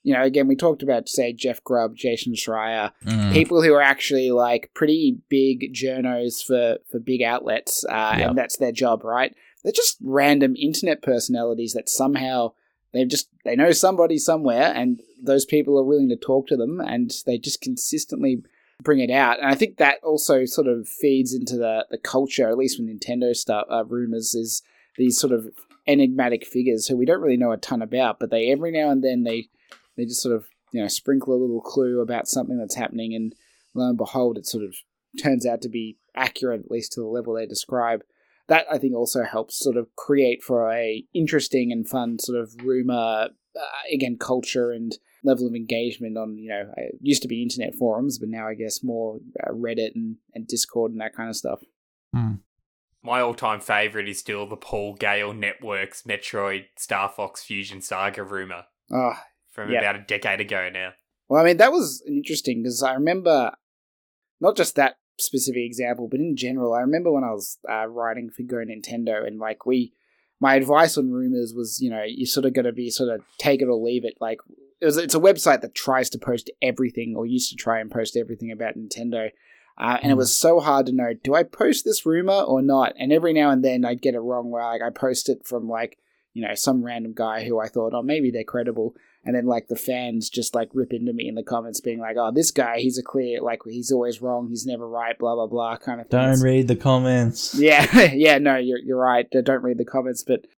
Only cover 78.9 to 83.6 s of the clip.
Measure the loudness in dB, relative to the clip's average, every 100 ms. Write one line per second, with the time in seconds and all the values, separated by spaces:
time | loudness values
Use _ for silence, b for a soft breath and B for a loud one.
78.9 | -8 -6 -4 -6 b b b b -6 -2
79.9 | 0 2 2 2 4 6 6 6 2 2
80.9 | 0 0 -2 0 2 2 2 2 2 0
81.9 | 0 2 2 2 2 2 2 4 4 2
82.9 | 0 2 4 4 4 4 4